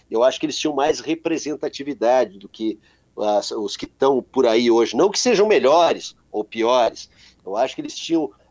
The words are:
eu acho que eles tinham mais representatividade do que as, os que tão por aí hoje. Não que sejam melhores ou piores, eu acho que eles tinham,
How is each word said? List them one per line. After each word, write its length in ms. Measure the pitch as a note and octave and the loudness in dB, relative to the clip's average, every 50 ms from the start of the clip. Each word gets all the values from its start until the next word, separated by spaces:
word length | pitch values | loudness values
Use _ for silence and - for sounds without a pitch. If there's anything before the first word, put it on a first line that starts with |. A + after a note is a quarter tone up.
| _ _ | _ _
eu 140 | - A2 B2 | 0 2 2
acho 160 | C3 B2+ - | 2 2 0
que 60 | - | -6
eles 120 | D3+ C3+ | -6 -6
tinham 180 | - - - D3 | -4 -4 -4 -2
mais 240 | C3+ C#3 D#3+ C#3+ B2 | 0 0 0 -2 -2
representatividade 1400 | A#2+ C#3 E3 E3 - E3 E3 C#3 - D3+ D3+ C3+ - C#3 - - C#3 C#3+ C#3 G2+ A2 A#2 B2+ C3 A#2+ G2 F#2+ | -4 -6 -6 -4 -4 -4 -4 -4 -4 -6 -8 -6 -8 -8 -8 -8 -10 -10 -6 -2 2 2 4 2 2 -2 -6
do 100 | G2 F#2+ | -14 -20
que 320 | - - - A2 A2 G2+ - _ _ _ _ _ _ _ | -20 -12 -6 -6 -6 -6 -8 _ _ _ _ _ _ _
as, 340 | - G#2 G#2+ G#2 G2+ G2+ - | -6 -2 0 0 0 0 -2
os 240 | A#2 A2+ G#2 G2+ - | -6 -6 -6 -6 -8
que 120 | - - | -10 -12
tão 340 | - _ _ C3+ C3+ C#3 B2 | -14 _ _ 0 2 2 0
por 260 | - - - C3 B2+ | -2 -2 -2 0 2
aí 240 | A#2 A2 A#2 B2 A#2 | 2 2 2 4 4
hoje. 240 | A#2 A#2 A2+ - - | 4 4 2 2 2
Não 140 | B2 F3 G3+ | 0 0 2
que 100 | G3 - | 0 0
sejam 280 | - B3 A3+ F3+ G#3 | 0 2 2 2 4
melhores 680 | G#3+ G#3 C#3 A#2 C3 D3+ E3 E3+ E3 - - - - - _ _ _ | 4 4 4 4 4 4 4 4 2 0 -2 -6 -14 -18 _ _ _
ou 120 | - G#2 G#2 | -8 -8 -8
piores, 640 | - - A2+ A2 A#2 B2+ B2+ A2+ A2+ - - - - _ _ - - _ _ _ | -6 -4 -2 0 2 2 2 2 0 -2 -6 -16 -20 _ _ -20 -20 _ _ _
eu 120 | F#2 F#2+ | -8 -4
acho 180 | A2 C3 C3 - | -2 -2 -2 -4
que 60 | - | -10
eles 140 | D3 D3+ - | -12 -12 -12
tinham, 360 | - - - E3 E3 D3+ - - _ _ _ | -14 -6 -2 -2 -2 -2 -4 -8 _ _ _